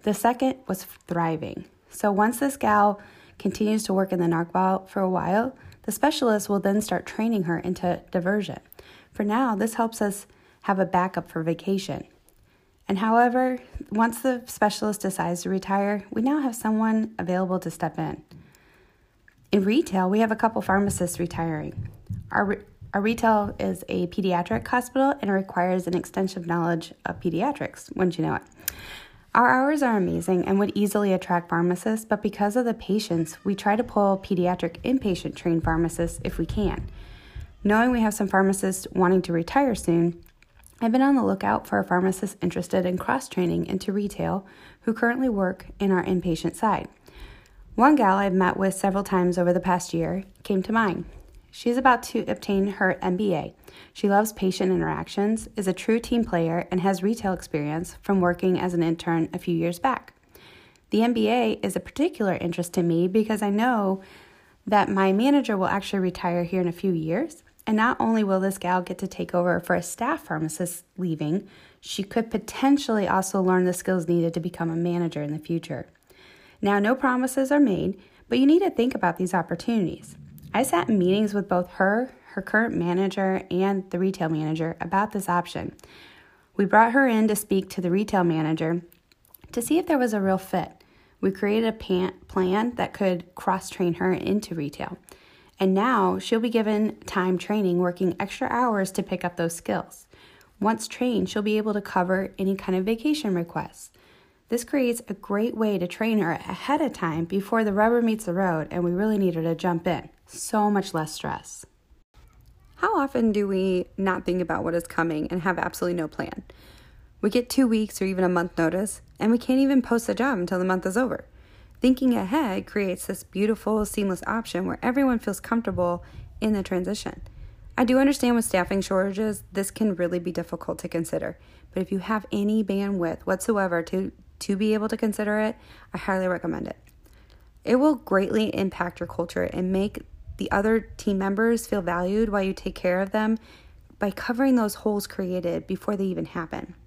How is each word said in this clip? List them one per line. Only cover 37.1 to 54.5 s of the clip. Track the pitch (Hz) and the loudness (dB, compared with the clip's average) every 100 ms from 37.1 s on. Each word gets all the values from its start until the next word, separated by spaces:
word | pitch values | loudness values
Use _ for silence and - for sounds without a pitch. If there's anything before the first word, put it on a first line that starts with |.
| - - - - - | -20 -18 -16 -16 -4
Knowing | 202 214 240 | 2 4 4
we | 240 | 4
have | 220 | 2
some | 208 196 | 0 2
pharmacists | 190 196 196 196 190 - | 4 4 2 -2 -4 -6
wanting | - 180 185 | 2 4 4
to | 180 | 2
retire | 170 170 269 277 | -2 0 2 2
soon, | 214 - 170 170 170 - _ _ - - - | 0 2 2 2 -2 -16 _ _ -20 -20 -4
I've | 226 | 0
been | 247 | 4
on | 277 277 | 4 4
the | 202 | 2
lookout | 196 202 208 - | 0 2 0 2
for | 202 | -2
a | |
pharmacist | 190 180 185 190 202 - | 2 2 2 0 -6 -4
interested | 180 175 175 - 180 | -4 -4 -2 0 0
in | 180 | -2
cross-training | - 262 - - 180 170 165 | -2 -2 -2 -2 0 0 -2
into | 190 - | -4 -2
retail | 196 202 - 165 185 190 - - - | -2 -4 -4 -2 -2 -6 -20 -20 -8
who | - | -4
currently | 226 233 247 262 | 0 0 2 0
work | 202 185 185 - - | 0 0 -2 -12 -2
in | 196 | 2
our | 185 | 2
inpatient | - 185 175 160 170 - | 2 0 0 -2 -2 0
side. | 220 180 - _ - - - - - - - - | 0 0 -4 _ -20 -18 -18 -20 -20 -20 -10 4
One | 254 302 | 6 6
gal | 208 196 | 6 4
I've | 202 | 4
met | 185 185 - | 4 2 2
with | 196 | 0
several | 185 196 196 | 2 0 0
times | 196 190 180 175 | 0 2 4 2
over | 175 | 2
the | 180 | 2
past | 185 180 - | 2 0 0
year | 165 160 180 196 - | -4 -2 -4 -8 -18
came | - 196 | -2 -2
to | 185 | 0
mind. | 226 214 170 170 - - - _ | 0 2 -2 -8 -14 -20 -20 _
She's | - 240 240 | -6 -2 0
about | 254 240 | 2 0
to | - 226 - | 0 -6 -4
obtain | 208 - 196 196 | -6 -2 0 0
her | 196 190 - | 0 0 0
M | 185 180 | -2 -2
B | 208 165 | 0 -2
A. | - - - - - | -4 -12 -20 -20 -20
She | - 202 | -4 2
loves | 196 220 | 4 2
patient | 220 190 | -2 -2